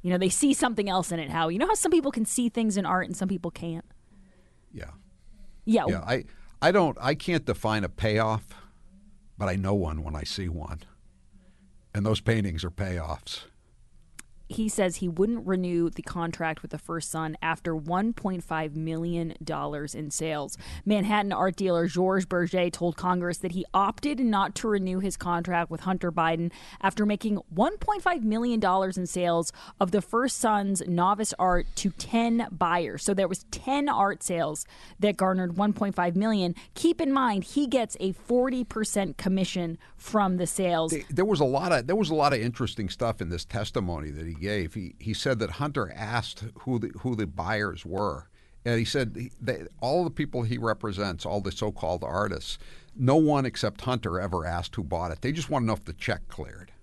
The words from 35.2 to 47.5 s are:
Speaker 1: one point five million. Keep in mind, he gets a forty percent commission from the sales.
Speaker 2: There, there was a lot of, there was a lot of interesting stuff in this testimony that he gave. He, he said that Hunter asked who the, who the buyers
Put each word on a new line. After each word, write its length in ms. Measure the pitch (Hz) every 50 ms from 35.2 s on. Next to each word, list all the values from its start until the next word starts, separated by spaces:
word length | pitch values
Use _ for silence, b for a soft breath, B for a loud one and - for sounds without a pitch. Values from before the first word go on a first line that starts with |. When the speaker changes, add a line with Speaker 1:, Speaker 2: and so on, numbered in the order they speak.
| 190 190 190 185 185 175 170
Speaker 1:
one 160 | 175 202 208 208
point 240 | - 214 202 185
five 180 | - 175 175 170
million. 400 | 185 208 226 220 208 185 175 160 B B B B
Keep 260 | - - 330 330 -
in 120 | 339 277 269
mind, 300 | 277 262 240 208 196 180
he 240 | - - 285 294
gets 300 | 254 233 262 226 214 - -
a 140 | - 190 180
forty 500 | - - - 233 247 247 269 262 254 240
percent 560 | - - 220 214 - - 208 196 180 139 -
commission 580 | - 196 185 190 185 180 - 185 175 165 165 B B B B
from 400 | B - - - 214 202 190 185
the 100 | 180 180
sales. 460 | 160 - - 196 180 175 165 165 160 165
Speaker 2:
There, 100 | 151 135 -
there 140 | 151 147 185
was 160 | 214 208 147
a 40 | 151
lot 280 | 131 131 135 170 180 170
of, 160 | 135 113 127
there 80 | 180
was 140 | 214 214 151
a 40 | 160
lot 180 | 156 143 143 139
of 60 | 117
interesting 500 | 107 120 120 - 127 101 - - 107 92
stuff 320 | - - 123 113 107 -
in 80 | 101 82
this 160 | 87 85 -
testimony 680 | - - - 104 - - 135 101 87 85 76 73 78 71
that 120 | 76 80
he 100 | 82 82
gave. 380 | 73 82 98 104 104 87 78 -
He, 200 | 107 95 85 - -
he 160 | 76 110 107
said 240 | - - 139 131 110
that 140 | 113 92 -
Hunter 380 | - 143 151 127 143 107 85 -
asked 480 | - 104 104 113 123 120 - - - 107 113 - -
who 180 | - 131 127 117
the, 100 | 107 - - 95
who 160 | - 127 123
the 100 | 107 107
buyers 600 | 85 73 - 82 87